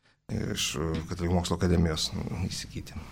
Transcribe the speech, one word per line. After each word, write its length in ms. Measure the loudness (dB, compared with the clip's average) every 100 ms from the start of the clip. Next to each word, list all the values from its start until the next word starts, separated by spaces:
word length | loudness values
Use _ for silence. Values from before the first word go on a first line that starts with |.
| _ _ -6
iš 440 | -4 -2 -2 -2 0 0 -2 -4
Katalikų 320 | -2 2 2
mokslo 160 | 2 2
akademijos 540 | 4 6 4 2 -2 -2 -4 -2 -4
įsigyti. 500 | -4 -8 -10 -10 -12 -12